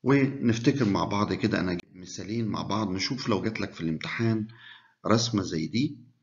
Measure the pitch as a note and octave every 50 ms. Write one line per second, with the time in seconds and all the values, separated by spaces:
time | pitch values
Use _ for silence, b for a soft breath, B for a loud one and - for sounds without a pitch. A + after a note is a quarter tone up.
0 | - B2+ C#3 C#3 C3+ C3 C3+ - - A#2+ A2 A2+ - D3+ B2+ C#3 A#2+ G2+ G2 E2+
1 | E2+ - G2+ G2+ G#2 F2 F#2 F#2 - G2+ G2 F2 E2+ F#2 F2+ F2 - _ - F2+
2 | F#2 F2 - - F2+ F#2 A2 A#2 A2+ G#2 F#2 E2+ D#2+ D#2+ G2 G#2+ G#2+ F#2+ F#2 F#2+
3 | F#2+ - C3+ B2 - - G#2+ F#2 - - - - G2 - - - E2 E2 D#2+ D2+
4 | - - - - A#2 A2+ A2 A2 G#2+ A2 B B B B B B B B B B
5 | - F2 G#2+ A#2 A#2 - G#2+ G2+ F#2 E2 F2+ D#2+ D#2+ D#2 - A#2 D3 E3 - -
6 | - - _ _